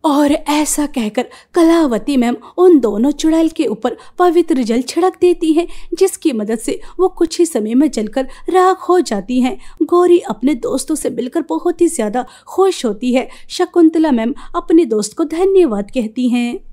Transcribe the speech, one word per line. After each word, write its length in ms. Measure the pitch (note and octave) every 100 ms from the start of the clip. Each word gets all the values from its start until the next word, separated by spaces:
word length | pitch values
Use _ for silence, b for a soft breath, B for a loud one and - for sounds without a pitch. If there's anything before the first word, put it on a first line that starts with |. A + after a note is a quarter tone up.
और 280 | D#4+ C#4+ C#4+
ऐसा 540 | D#4 - D4 D4 - D4
कहकर 400 | - G#3+ G#3+ - B B
कलावती 640 | - E4 E4+ D4+ A3 G#3+ C#4
मैम 200 | A#3+ B3 B -
उन 200 | F#4 D#4
दोनों 320 | A3+ G3+ C4
चुड़ैल 380 | D4 D#4+ D#4+ D#4+
के 180 | - C#4
ऊपर 300 | G#3+ B3+ - B -
पवित्र 440 | F4+ E4+ E4+ B3+
जल 200 | A3 A#3
छिड़क 340 | B3 - F#4 -
देती 320 | F4+ F4 D#4+
हैं, 160 | D#4 E4+ B B E4
जिसकी 340 | F#4 - D#4+
मदद 260 | A#3 G#3 A3+
से 220 | - - B B
वो 80 | F4+
कुछ 300 | - E4+ -
ही 80 | E4+
समय 280 | A#3 G#3+
में 160 | A#3+ D4+
जलकर 380 | A#3 A3 C4 C4 B -
राख 300 | F4+ F#4 F#4
हो 200 | - F4+
जाती 400 | C#4+ G3+ F#3+ B3+
हैं। 200 | B3+ - b b
गौरी 360 | D#4 F4 F4+ F4
अपने 360 | - - C4
दोस्तों 400 | D4+ - C4 -
से 160 | D#4 B3+
मिलकर 320 | B3 B3 E4
बहुत 380 | E4 D#4+ F4+ F4
ही 80 | E4+
ज्यादा 380 | - G#3+ A#3 A#3+ B -
खुश 400 | - F#4+ F4 A#3
होती 280 | G3+ B3
है। 140 | B3 - B B
शकुंतला 600 | - E4+ F4 D#4+ E4 D#4+
मैम 240 | A#3+ A3+ C#4 B F4
अपने 280 | F4 E4+
दोस्त 320 | D4 G#3+ G#3 -
को 80 |
धन्यवाद 680 | D#4+ D#4+ F#4+ G4 E4 G3+ G3+
कहती 380 | C4 A3 A3 B3
हैं। 300 | A#3+ A#3+ C4 -